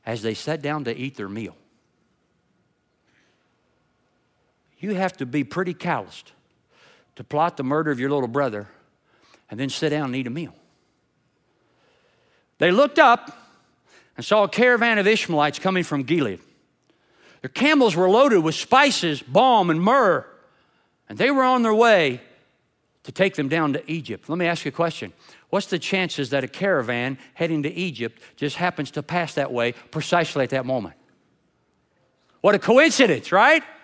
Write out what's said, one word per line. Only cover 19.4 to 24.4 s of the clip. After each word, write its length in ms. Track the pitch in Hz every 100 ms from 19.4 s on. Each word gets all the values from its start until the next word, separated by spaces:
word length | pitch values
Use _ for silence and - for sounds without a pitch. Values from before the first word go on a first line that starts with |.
| 262 226 175
and 120 | 160
myrrh, 440 | 190 269 214 147 - - _ _ _ _ _ _ -
and 80 | 107
they 140 | 240
were 140 | 277
on 180 | 254 254
their 120 | 226
way 460 | 214 233 202 147 123 - _ _ _ _ _ _ _
to 80 | -
take 220 | - 190
them 140 | 190 139
down 260 | 165 156
to 160 | 131 -
Egypt. 400 | 165 113 101 -
Let 80 |
me 80 | 170